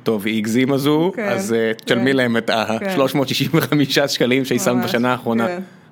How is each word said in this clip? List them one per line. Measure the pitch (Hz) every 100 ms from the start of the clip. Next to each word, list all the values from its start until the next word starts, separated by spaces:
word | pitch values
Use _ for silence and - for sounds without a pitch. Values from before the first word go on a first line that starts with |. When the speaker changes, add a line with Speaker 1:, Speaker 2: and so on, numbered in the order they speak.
Speaker 1:
"טוב, | - 110 104
היא | 110
הגזימה | 110 113 131 135
זו, | 139 151 175 214
Speaker 2:
כן, | 208
Speaker 1:
אז, | 120 104
אה, | 113 113 110
Speaker 2:
כן. |
Speaker 1:
תשלמי | - 123 127
להם | 135 123 113
את | 113
Speaker 2:
כן. | 110 107 110 196
Speaker 1:
השלוש | 175 135
מאות | 151 127
שישים | - 135
וחמישה | 160 - 151 135 151 143
שקלים | - 123 131
שהיא | 131 120
שמה | 123
Speaker 2:
ממש, | 123
Speaker 1:
בשנה | 120 120 123
האחרונה". | 123 117 113 117
Speaker 2:
כן. | 175 190 - -